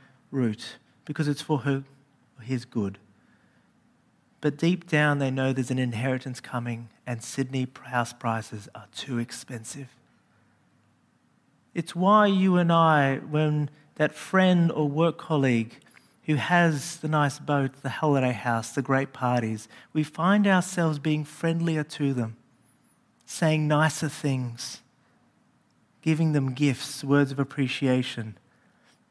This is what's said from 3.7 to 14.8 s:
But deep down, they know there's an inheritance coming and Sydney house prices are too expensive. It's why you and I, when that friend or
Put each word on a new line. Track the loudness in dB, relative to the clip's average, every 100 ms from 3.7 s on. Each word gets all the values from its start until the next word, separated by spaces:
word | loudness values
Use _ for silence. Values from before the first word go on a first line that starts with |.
| _ _ _ _ _ _ _
But | -4 0
deep | 0 0 0
down, | 2 2 2
they | 0
know | 0 0
there's | 0 -2
an | -2
inheritance | -2 -2 -2 -4 -6 -12
coming | -8 -6 -6 -8 -10 _ -10
and | -10
Sydney | -8 -6 -4 -2 -4 -8
house | -4 -2 -2
prices | -4 -4 -4 -6 -12 -14
are | -20 -20
too | -16 -6 -4
expensive. | -4 -10 -12 -14 -12 -14 -16 _ _ _ _ _ _ _ _ _ _ _ _ _ _ _ _ _ _
It's | -8 -8
why | 0 4 6 6
you | 4 4 4
and | 4
I, | 4 6 6 4 0
when | -2 0 0 0 -2 -8 _ -2
that | -2
friend | -2 -2 4 4 6 4
or | 2